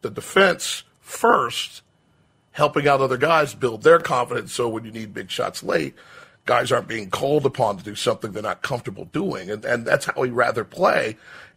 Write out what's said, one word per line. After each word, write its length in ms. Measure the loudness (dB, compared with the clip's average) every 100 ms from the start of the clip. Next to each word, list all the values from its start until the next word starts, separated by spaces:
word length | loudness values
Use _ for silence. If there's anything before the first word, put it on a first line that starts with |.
the 80 | -10
defense 720 | -10 -2 4 4 2 -4 -8 -12 _
first, 840 | -16 0 4 4 2 -4 -10 -12 -20 _ _ _ _ _ _
helping 360 | 0 0 2 4
out 120 | 4
other 160 | 2 2
guys 360 | 2 4 2
build 280 | 0 -2 2
their 160 | 6 6
confidence. 540 | 6 -2 -2 -4 -6
So 140 | -4 -4
when 140 | -4 -8
you 40 |
need 220 | -12 -12
big 180 | -12 -8
shots 320 | -4 -4 -6
late, 320 | -2 -2 -2 -8 -20 -20 -20 _ 0
guys 260 | 0 2
aren't 160 | 0 -2
being 220 | -8 -6
called 340 | -4 0 2
upon 320 | 2 2 0 -2
to 80 |
do 100 | -8
something 380 | -4 -2 -2 -4
they're 100 | -6
not 200 | -6 -6
comfortable 420 | -6 -6 -8 -12 -8
doing. 440 | -4 -4 -4 -6
And, 140 | -8 -2
and 200 | -2 2
that's 200 | 0 0
how 160 | -2
he'd 100 | 0
rather 320 | 2 2 0
play. 540 | -4 0 2 2 0 -4 -14 -20 -20